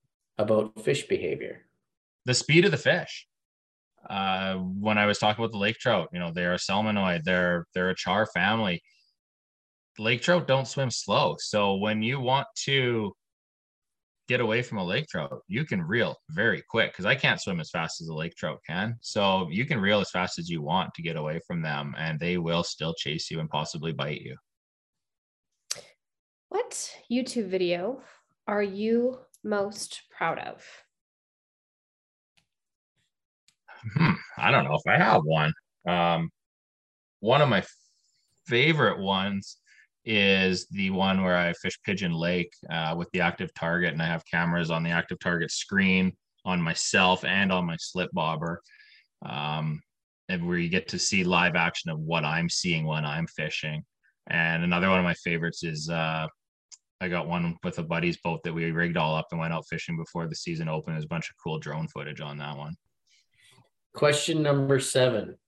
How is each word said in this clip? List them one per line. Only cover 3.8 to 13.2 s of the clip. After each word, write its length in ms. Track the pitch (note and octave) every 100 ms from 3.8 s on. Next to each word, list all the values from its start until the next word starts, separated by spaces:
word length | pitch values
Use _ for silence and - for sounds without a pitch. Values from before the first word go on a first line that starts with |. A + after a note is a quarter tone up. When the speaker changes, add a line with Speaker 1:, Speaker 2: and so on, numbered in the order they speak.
| _ _ -
Speaker 2:
Uh, 460 | G2 F#2+ F#2+ F#2+ F#2
when 420 | F#2 G2 G#2+ G#2+
I 80 | G#2
was 120 | G#2
talking 240 | G#2+ G#2+
about 100 | A2+
the 60 | G#2
lake 200 | G2+ A2
trout, 300 | B2+ G#2 D#2+
you 60 | F2
know, 140 | F2
they're 220 | E2 F2
a 40 | F2+
salmonoid, 680 | - G2 G#2+ G#2 F#2+ F2
they're, 420 | D#2+ F2+ F2+ F2 E2
they're 160 | F#2 F#2
a 60 | F#2
char 300 | F#2+ G2 A2
family. 560 | F2 F#2+ A2+ G#2 E2+ - _ _ _ _ _ _ _ _ _ _ -
Lake 240 | G#2+ B2
trout 240 | - F3 C3+
don't 220 | C3+ C3
swim 220 | - C3
slow. 460 | - - A#2 C3 -
So 380 | - G#2+ G2+ G2
when 260 | G#2+ G#2+
you 180 | A2+ C#3
want 260 | B2 C3+ C3+ -
to 480 | - C#3 B2+ A2+ G#2 -